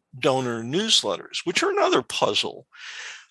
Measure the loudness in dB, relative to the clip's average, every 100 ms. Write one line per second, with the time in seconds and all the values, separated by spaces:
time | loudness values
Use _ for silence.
0 | _ 0 2 2 0 -4 -2 -2 4 4
1 | 4 -4 -6 -8 -2 0 0 2 4 2
2 | 0 0 2 2 -2 -6 -18 -18 -16 -14
3 | -14 -16 -14